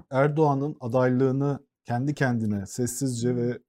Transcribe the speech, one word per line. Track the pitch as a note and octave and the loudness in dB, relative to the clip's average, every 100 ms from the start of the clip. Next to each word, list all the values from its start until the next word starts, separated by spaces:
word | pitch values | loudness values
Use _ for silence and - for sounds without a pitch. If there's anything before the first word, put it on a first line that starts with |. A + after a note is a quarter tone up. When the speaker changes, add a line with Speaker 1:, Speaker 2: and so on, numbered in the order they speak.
| - | -4
Speaker 1:
Erdoğan'ın | C3 D3 D3+ D3+ C3+ D3 - | 0 2 4 2 2 -2 -6
adaylığını | B2 B2+ B2+ B2+ C3 C3+ C#3+ C#3 _ _ | -2 2 2 4 2 2 0 -2 _ _
kendi | - A#2+ C#3+ | -6 -4 -2
kendine | D3 C3+ A#2 A2 G2+ F#2+ | 0 0 0 -2 -4 -6
sessizce | - B2 - C3+ A#2 A#2+ | -4 -4 -2 -4 -2 -2
Speaker 2:
Hı. | A#2+ | 0
Speaker 1:
ve | A#2+ A#2+ | -2 -4